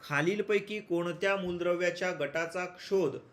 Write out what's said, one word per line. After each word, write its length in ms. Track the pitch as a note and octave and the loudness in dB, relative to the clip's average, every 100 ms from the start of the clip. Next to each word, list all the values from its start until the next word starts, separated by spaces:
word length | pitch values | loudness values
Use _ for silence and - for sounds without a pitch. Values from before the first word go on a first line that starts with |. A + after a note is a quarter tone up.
| - | -4
खालीलपैकी 720 | C#3+ D#3+ G#3 G#3 G3+ G3 G#3+ | 0 2 2 2 0 0 -6
कोणत्या 560 | - E3+ E3+ E3+ G3 G3 | -2 0 0 0 0 2
मूलद्रव्याच्या 760 | F3+ F3 E3+ F3 F3+ F3 F#3 | 0 0 0 2 2 0 -2
गटाचा 540 | D#3 C#3+ D#3+ E3 F#3 F3+ - | 0 -2 0 -2 -2 -6 -8
शोध 360 | - F#3+ D#3 A#2 - | 0 2 2 0 -10